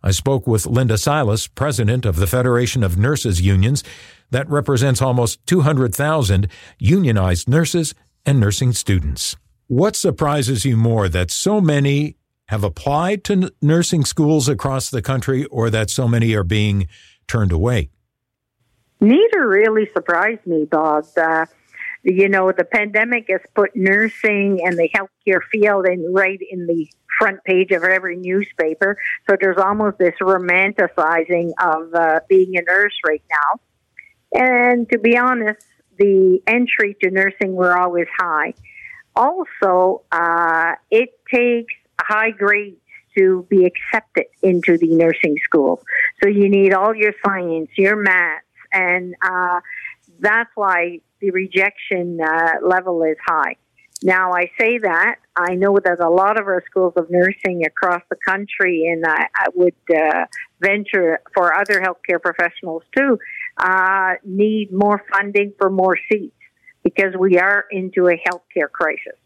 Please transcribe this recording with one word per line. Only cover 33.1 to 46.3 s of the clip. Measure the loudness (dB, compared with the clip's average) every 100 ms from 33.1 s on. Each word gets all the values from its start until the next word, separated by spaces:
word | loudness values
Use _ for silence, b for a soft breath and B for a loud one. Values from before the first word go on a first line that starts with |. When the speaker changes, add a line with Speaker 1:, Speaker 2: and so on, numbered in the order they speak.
| -4 _
Speaker 2:
now. | -2 -2 -2 _ _ _ -20 -20 _ _ 0
And | 2 2 2 2 0
to | 0
be | 2 2
honest, | 2 0 -4 -6 _ _ _ 0
the | 4 6 6 4 2
entry | 0 0 0 -2 -2
to | -2
nursing | 0 -2 -2 -6 0
were | 2 2
always | 2 0 -4 -4
high. | -2 -2 -2 -8 B B B B B 0
Also, | 0 0 -8 -2 2 4 2 0 _
uh, | -2 0 2 2 0 0 -4 _
it | 0 0 _ -4
takes | 0 2 0 -4 -16 _ -8
high | -4 0 -2
grades | -2 0 0 -4 -16 _ B B 2
to | 4 2 2
be | 4 4
accepted | 0 -6 -6 _ -6 -6 _
into | 0 0 2 2
the | 4 4
nursing | 2 2 -2 -2
school. | 0 2 2 -2 -4 B B 0
So |
you | 0